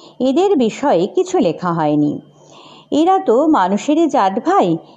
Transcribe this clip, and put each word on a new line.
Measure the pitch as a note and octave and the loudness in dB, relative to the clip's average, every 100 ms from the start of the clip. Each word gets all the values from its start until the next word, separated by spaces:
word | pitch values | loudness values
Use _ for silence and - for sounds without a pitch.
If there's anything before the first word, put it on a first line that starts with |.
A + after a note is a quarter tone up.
| - - | -16 -4
এদের | B3+ C#4 G4 | -2 0 2
বিষয়ে | D#4+ A3 - C#4+ F3+ F#3+ | 2 0 -2 0 0 0
কিছু | F#4 F#4 F4+ | -2 -2 0
লেখা | F3+ D#3 F3+ | 0 -2 -4
হয়নি। | E3 D3+ D3+ D3 - - - - - - - - | -2 0 0 0 -4 -12 -20 -20 -20 -20 -20 -4
এরা | C#4+ E4+ F#4+ | 0 2 0
তো | F#4+ A#3 D#4+ | 2 2 2
মানুষেরই | B3 F#3 G3+ - D#4 D#4+ | 2 2 -2 -2 0 0
জাত | C4+ F#3+ G#3 | 2 0 -2
ভাই, | D#4 G4 F#3+ E3 - | 0 0 2 -2 -6